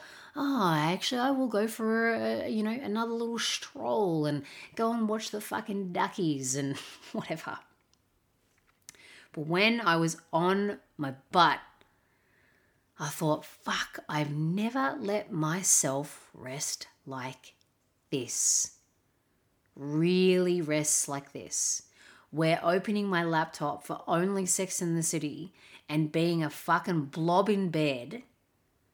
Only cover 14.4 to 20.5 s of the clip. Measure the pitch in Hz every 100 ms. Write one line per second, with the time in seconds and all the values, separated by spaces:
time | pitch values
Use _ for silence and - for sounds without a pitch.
14.4 | 156 190 220 262 269 277 202 208 - 165
15.4 | 156 180 185 - 143 135 156 - - -
16.4 | 127 139 - - - _ 139 131 127 -
17.4 | - _ _ _ _ _ - 143 120 -
18.4 | - - - - _ _ _ _ _ _
19.4 | _ _ _ - 143 151 170 180 185 180
20.4 | 180